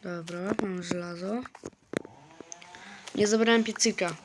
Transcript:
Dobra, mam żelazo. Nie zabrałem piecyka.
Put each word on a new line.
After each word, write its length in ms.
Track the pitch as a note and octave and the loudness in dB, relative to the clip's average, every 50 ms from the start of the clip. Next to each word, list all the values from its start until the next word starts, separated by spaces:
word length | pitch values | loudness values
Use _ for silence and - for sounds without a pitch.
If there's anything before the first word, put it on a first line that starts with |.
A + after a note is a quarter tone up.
| - | -8
Dobra, 360 | F#3 F3 F3 E3 E3 F3 F3 F3+ G3 G#3+ - A3 | -8 -8 -8 -8 -8 -8 -6 -2 -2 -2 -2 -2
mam 200 | G3+ F#3 F3+ F3 | -4 -4 -6 -4
żelazo. 600 | F3 F3+ F3+ F3 F3 F3 E3+ F3+ F#3+ G#3+ A#3+ B3+ - _ - - - - _ _ _ - - - - - - - - - - - - - - - - - - - - - - - - - | -4 -4 -4 -4 -8 -10 -8 -6 -6 -6 -6 -6 -10 _ -16 -18 -18 -18 _ _ _ -6 -6 -6 -8 -20 -20 -20 -20 -20 -20 -18 -18 -18 -20 -18 -20 -18 -18 -18 -18 -18 -16 -16 -6 2
Nie 120 | - G#3 | 2 4
zabrałem 380 | G#3 G#3+ A3 A3+ A3+ A#3 A#3 A3 | 6 6 6 6 6 6 6 4
piecyka. 500 | A3+ G#3+ - - A3+ G3+ - F#3 E3+ D#3+ - | 2 0 2 2 2 4 2 0 0 -2 -6